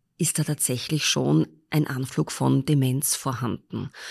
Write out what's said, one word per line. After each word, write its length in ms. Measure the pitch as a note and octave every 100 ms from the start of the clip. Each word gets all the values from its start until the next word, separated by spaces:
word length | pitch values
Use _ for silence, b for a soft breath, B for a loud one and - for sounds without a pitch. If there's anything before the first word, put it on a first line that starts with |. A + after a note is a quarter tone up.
| _ -
ist 180 | E3 -
da 60 |
tatsächlich 600 | D3+ D3 - B2+ - D#3
schon 440 | - - C3 D#3 - - -
ein 160 | D3+ D3
Anflug 440 | C3 C3 - -
von 320 | - C3 C3+
Demenz 520 | C3 D3 C3 C3 - -
vorhanden? 760 | C3+ A#2 A#2+ - _ A2+ C3+ B B